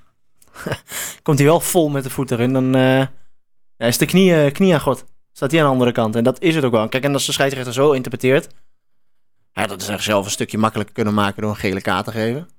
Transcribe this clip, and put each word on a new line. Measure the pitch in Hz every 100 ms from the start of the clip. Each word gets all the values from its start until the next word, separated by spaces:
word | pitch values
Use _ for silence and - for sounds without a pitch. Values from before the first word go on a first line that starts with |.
| _ _ _ _ _
<laughs> | - 170 120 - - - -
komt | - 143
hij | 143
wel | 165
vol | - 185 151
met | 139
de | 131
voet | - 131
erin, | 117 123
dan, | 131 131 131
eh, | 131 131 131 - - - _ _ - -
ja, | 117
is | 120
de | 156
knie, | 180 190 165
eh, | 143
knie | 143 190
aan | 156
God. | - 123 - - _
Staat | - 135
hij | 160
aan | 147
de |
andere | 131 123
kant. | 120 110 117
En |
dat | 120 127
is | 175 160
het |
ook | 131
wel. | 113 110
Kijk, | 131
en | 143
als | 139 -
de |
scheidsrechter | 143 139 135 123
zo | 120 147
interpreteert... | 135 127 127 127 139 - - - _ _ _ _ _ _ _ _
Ja, | - 104
dat | 98
is | 101
echt | 101
zelf | - 104 98
een |
stukje | - 120 107
makkelijker | 110 107 104 -
kunnen | 107
maken | 104 101 98
door | 107
een | 104
gele | 107 95
kaart | 104 92 107
te |
geven. | 110 110 131 175